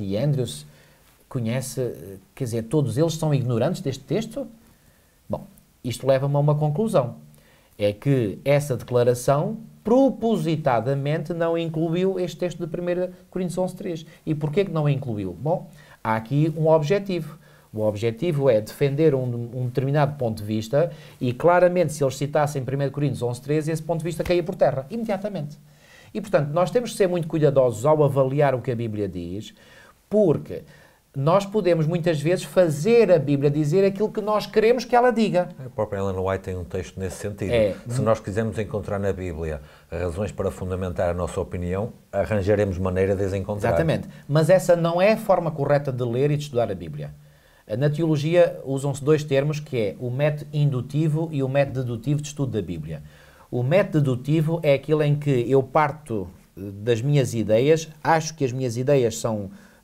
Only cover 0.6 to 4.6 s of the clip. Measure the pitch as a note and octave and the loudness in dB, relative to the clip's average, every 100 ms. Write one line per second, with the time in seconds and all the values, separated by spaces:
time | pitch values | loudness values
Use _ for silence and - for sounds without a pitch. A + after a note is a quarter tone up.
0.6 | - - _ _ _ _ - C3 A2 B2+ | -16 -20 _ _ _ _ -10 -4 -2 -4
1.6 | B2+ - B2 - F2+ F#2+ - - B2 A2+ | -4 -4 -6 -6 -14 -18 -14 -8 -4 -4
2.6 | A2+ D#3 B2 A2 E3 D#3+ D#3 C#3 A#2+ A2+ | 0 0 0 0 0 0 0 0 2 0
3.6 | C#3 F#3 C#3 - - F3+ A3+ C#4 B3 - | 0 -2 -6 -6 -4 -4 -4 -8 -10 -14